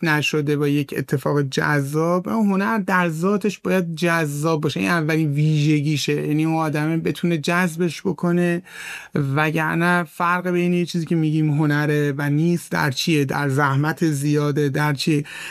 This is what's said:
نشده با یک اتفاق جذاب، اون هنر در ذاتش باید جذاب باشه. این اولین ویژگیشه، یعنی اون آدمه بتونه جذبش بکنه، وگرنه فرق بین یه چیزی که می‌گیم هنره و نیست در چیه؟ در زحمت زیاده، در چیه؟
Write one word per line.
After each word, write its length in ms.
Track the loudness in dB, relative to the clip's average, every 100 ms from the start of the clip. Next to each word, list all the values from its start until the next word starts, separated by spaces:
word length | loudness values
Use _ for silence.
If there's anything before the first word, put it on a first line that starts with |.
نشده 540 | 0 0 2 0 0 0
با 120 | 2
یک 260 | 0 -2 -4
اتفاق 460 | -2 -2 0 0
جذاب، 840 | 0 0 0 0 0 -2 0 0 0
اون 180 | -2 0
هنر 320 | 0 0 -2
در 300 | 0 2 2
ذاتش 500 | 0 0 0 -2 -4
باید 380 | -2 0 0 -2
جذاب 640 | 0 2 0 -2 0 0
باشه. 200 | 0 -2
این 80 | 0
اولین 440 | 0 2 0 0
ویژگیشه، 960 | 2 2 2 2 2 2 -2 0 -2 0
یعنی 180 | 0 0
اون 120 | 0
آدمه 400 | 0 0 0 -2
بتونه 420 | -2 -2 0 0
جذبش 640 | 0 0 0 0 -4 -2
بکنه، 600 | -6 -2 0 2 2 -2 -6 -16 -14 -14 -6 -4 0 0
وگرنه 720 | 0 0 0 0 2 2 0
فرق 440 | -2 -2 0 0
بین 240 | 0 2
یه 140 | 0 0
چیزی 200 | -2 -2
که 80 | 0
می‌گیم 360 | 2 2 2
هنره 640 | 2 2 2 2 0 0 -2
و 140 | 0
نیست 420 | 2 2 0 -2
در 180 | -2 -2
چیه؟ 340 | -2 0 2 2
در 240 | 0 -2
زحمت 580 | 2 2 2 0 0 0
زیاده، 640 | 0 0 0 2 0 0
در 260 | 0 0 0
چیه؟ 300 | 0 0 -2 -10 -14